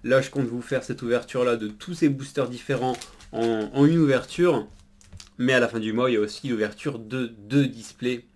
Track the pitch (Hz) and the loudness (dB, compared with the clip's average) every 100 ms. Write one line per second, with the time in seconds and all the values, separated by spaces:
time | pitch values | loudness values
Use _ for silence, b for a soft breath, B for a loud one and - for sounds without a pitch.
0 | 117 131 135 143 120 120 117 131 - 117 | 4 2 2 -2 -2 -4 -4 -6 -4 -8
1 | 120 117 117 127 123 117 107 107 - 170 | -2 -2 -2 -2 0 0 -4 -10 -12 0
2 | 156 135 135 - 123 123 - 127 127 120 | 2 2 -4 -4 -4 -6 -4 -2 -2 -4
3 | B B - 110 117 113 107 127 147 165 | B B -10 -2 0 0 -2 4 6 6
4 | 151 127 - - 175 131 - - _ _ | 4 2 0 0 2 2 -2 -18 _ _
5 | - - - - 127 127 117 113 110 110 | -20 -20 -20 -4 2 4 2 -2 -2 0
6 | 127 113 104 - 135 113 107 - 151 120 | 2 2 0 -4 -4 -2 -2 -2 -8 -8
7 | 110 127 120 110 104 139 135 113 107 - | -8 -6 -6 -8 0 2 2 -2 -18 -6
8 | 123 120 - | -4 -4 -10